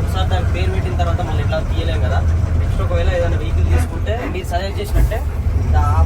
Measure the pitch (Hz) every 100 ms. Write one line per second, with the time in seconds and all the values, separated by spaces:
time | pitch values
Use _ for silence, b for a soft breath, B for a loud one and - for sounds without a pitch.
0 | - 185 185 190 170 175 175 180 170 -
1 | 170 170 175 - 170 160 - - - -
2 | - - - - - - - - 170 131
3 | - 180 175 - - - - - - -
4 | - 226 269 349 - - 196 190 208 -
5 | - - - - - - - - - -